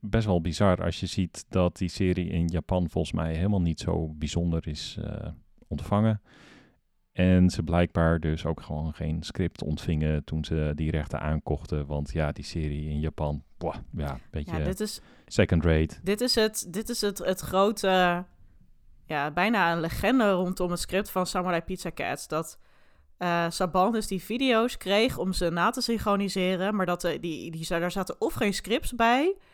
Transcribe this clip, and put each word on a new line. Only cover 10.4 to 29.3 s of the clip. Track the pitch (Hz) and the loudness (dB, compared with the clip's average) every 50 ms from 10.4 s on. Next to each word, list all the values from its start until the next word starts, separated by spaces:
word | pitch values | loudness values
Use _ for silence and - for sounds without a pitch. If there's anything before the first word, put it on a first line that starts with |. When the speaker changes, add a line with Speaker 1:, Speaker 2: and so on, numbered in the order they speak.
| 76 | -2
Speaker 1:
ze | - 80 80 76 76 73 | -2 -2 0 0 -2 -2
die | 76 80 78 | -2 -2 0
rechten | 78 78 71 67 - - | 0 -2 -2 -2 -6 -4
aankochten. | - 78 78 73 - - - 71 - - 76 76 71 | -2 0 -2 -2 0 -2 -4 -4 -4 -4 -4 -4 -4
Want | 69 73 73 73 - - | -4 -4 -4 -4 -4 -2
ja, | 80 76 73 71 | -2 -2 -2 -2
die | - 73 | -6 -10
serie | - - 85 78 76 73 73 76 78 | -8 -6 -4 -4 -4 -4 -4 -4 -4
in | 76 73 | -4 -2
Japan, | 76 78 - - 78 73 73 71 - _ - - | -2 -4 -4 -4 -4 -4 -4 -6 -8 _ -12 -6
boah, | - 80 - - - - - | -6 -6 -6 -6 -10 -10 -6
ja, | 82 73 71 67 62 - - | -6 -4 -4 -6 -8 -12 -10
beetje | - 80 73 80 82 | -8 -8 -6 -4 -4
Speaker 2:
Ja, | 82 76 | -2 -2
dit | 71 - - | -2 -2 -2
is, | 214 214 - - - - - - _ | -4 -6 -6 -12 -16 -20 -20 -20 _
Speaker 1:
second | - - - 202 - - 82 - | -4 2 2 4 4 4 4 4
rate. | 85 80 78 80 78 - - - | 4 4 4 4 2 -2 -6 -2
Speaker 2:
dit | 190 208 214 | -2 -2 0
is | 247 254 - | 0 0 2
het, | 233 220 214 214 - - 180 | 4 2 2 0 -4 -10 -6
dit | 165 202 220 - | -6 -6 -6 -4
is | 247 - | -4 -2
het, | - 202 196 - | -2 -2 -2 -2
het | - - 185 - | -2 -2 -2 -2
grote, | - - - 190 196 208 220 - - 190 185 185 180 175 175 175 180 - - _ - - - - - - - - _ - - - - | -4 -2 2 2 4 4 2 0 2 2 4 4 4 4 2 -2 -4 -10 -16 _ -20 -20 -20 -20 -20 -20 -20 -20 _ -20 -20 -20 -10
ja, | - 160 147 143 151 | -6 -4 -2 -2 -2
bijna | 147 175 185 220 233 208 180 170 170 | 0 0 2 2 4 4 4 4 2
een | 170 | 2
legende | 160 165 - - - 202 254 262 226 202 | -2 -2 -2 0 2 4 4 4 4 4
rondom | 190 180 185 180 180 - 180 175 | 4 2 0 -2 -2 -2 -2 -2
het | 175 170 | -2 -4
script | - - - 190 208 - | -4 -2 -2 -2 -2 0
van | - 185 180 | -2 -2 -2
Samurai | - - 185 180 185 175 170 | 0 -2 -2 -2 0 -2 -2
Pizza | 170 - 185 - - 175 - | -2 -4 -8 -8 -8 -10 -6
Cats. | - 135 - - - - - | -6 -6 -4 -6 -6 -8 -4
Dat | 156 156 165 - - - - - _ _ - - _ _ _ _ - _ 180 | -4 -4 -4 -6 -10 -18 -20 -20 _ _ -20 -20 _ _ _ _ -12 _ -2
eh, | 175 170 170 170 170 | -2 0 0 0 -2
Saban | 170 - 190 175 151 185 185 214 226 | -2 -2 -2 0 4 4 4 4 2
dus | 220 214 | 0 -2
die | - 196 180 - | -2 -4 -6 -4
video's | - 214 247 269 262 233 220 226 247 - | -4 -2 0 2 4 4 4 2 2 -2
kreeg | - - 185 202 208 233 262 - - | -4 -2 2 4 4 4 2 0 -2
om | - 190 180 | -2 -2 0
ze | - 185 165 | 0 0 0
na | 165 175 170 214 | 2 2 2 0
te | 247 262 | 0 0
synchroniseren, | 240 - 233 208 - 214 202 196 202 190 - 196 185 180 190 170 185 202 214 | -2 0 -2 0 2 0 0 2 0 -2 0 0 0 0 0 0 0 0 0
maar | 202 185 | 0 0
dat, | 170 175 175 - | 0 -2 0 0
eh, | 175 156 - | -2 -2 -2
die, | 160 175 156 113 90 160 | -4 -6 -6 -6 -8 -10
die, | 160 160 165 - | -8 -8 -6 -2
daar | 185 170 170 180 | -2 -2 -2 -2
zaten | - 196 185 - - - | -2 -4 -4 -4 -4 -4
of | 220 330 - | -2 -2 0
geen | - 226 202 196 | 0 0 0 0
scripts | - - 185 220 294 - - 254 | -2 -2 -2 -2 -2 -2 -4 0
bij, | 226 226 226 240 262 294 370 | 2 2 4 4 4 2 0